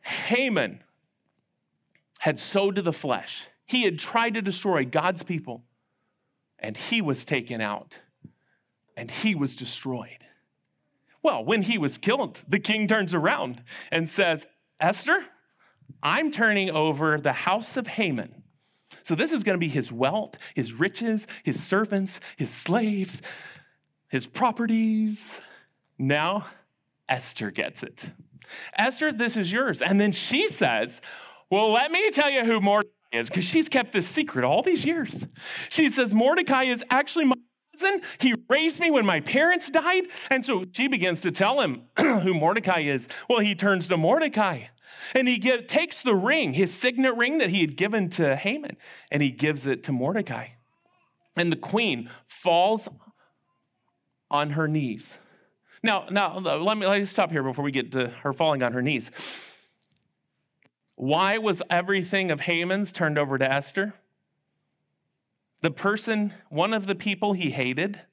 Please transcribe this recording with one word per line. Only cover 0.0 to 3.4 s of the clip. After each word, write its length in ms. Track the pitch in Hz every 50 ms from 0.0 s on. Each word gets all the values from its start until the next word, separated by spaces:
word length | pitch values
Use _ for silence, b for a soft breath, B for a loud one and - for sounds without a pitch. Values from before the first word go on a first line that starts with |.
Haman 800 | _ - - - - - 226 247 269 262 220 165 127 101 - - _ _ _ _ _ _ _ _ _ _ _ _ _ _ _ _ _ _ _ _ _ _ _ _ _ _ _ _
had 200 | - 160 151 -
sowed 380 | - - - 196 196 196 196
to 60 | 196 190
the 100 | 170 151
flesh. 540 | - - 147 123 95 - - - -